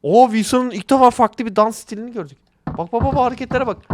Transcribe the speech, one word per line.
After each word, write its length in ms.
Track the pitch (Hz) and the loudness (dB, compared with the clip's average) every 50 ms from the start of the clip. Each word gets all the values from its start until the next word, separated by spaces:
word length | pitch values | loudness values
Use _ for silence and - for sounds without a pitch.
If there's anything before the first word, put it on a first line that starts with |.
Oo 240 | - 143 185 233 254 | -2 4 6 6 6
Wilson'un 440 | 240 214 220 208 - - 254 254 247 | 6 4 -2 -2 0 0 0 0 -2
ilk 200 | 233 202 180 - | -6 -8 -2 0
defa 200 | 277 269 254 247 | 2 4 4 4
farklı 360 | - - 240 214 - - 240 | 4 2 -2 -2 0 -6 -10
bir 100 | 226 190 | -4 0
dans 200 | 214 214 226 214 | 0 0 0 -2
stilini 360 | - - - 220 202 226 247 | -10 -14 -14 -14 -12 -12 -12
gördük. 260 | 233 226 165 139 131 _ _ _ _ _ _ | -10 -12 -12 -12 -16 _ _ _ _ _ _
Bak 120 | - - - | -12 -10 -10
bak 140 | 165 175 | -10 -6
bak, 120 | - 233 233 | -4 -2 -2
bak 100 | 269 262 | 0 0
hareketlere 500 | 285 254 247 247 - 254 - 262 254 262 | 0 0 0 -2 -6 -8 -4 -4 -4 -2
bak. 220 | 233 180 - _ _ | -4 -6 -8 _ _